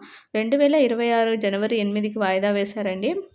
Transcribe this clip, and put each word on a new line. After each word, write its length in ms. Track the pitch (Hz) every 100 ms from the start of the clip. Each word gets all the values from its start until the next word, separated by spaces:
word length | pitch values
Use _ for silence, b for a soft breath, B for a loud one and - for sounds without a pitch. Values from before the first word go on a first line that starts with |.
| B B B 220
రెండు 220 | 226 277
వేల 180 | 285 302
ఇరవై 340 | 247 233 233
ఆరు 260 | 233 226 226
జనవరి 420 | 208 196 220 233
ఎనిమిదికి 400 | 202 208 214 214
వాయిదా 320 | 190 190 202
వేశారండి. 640 | 202 202 214 202 185 220 381 349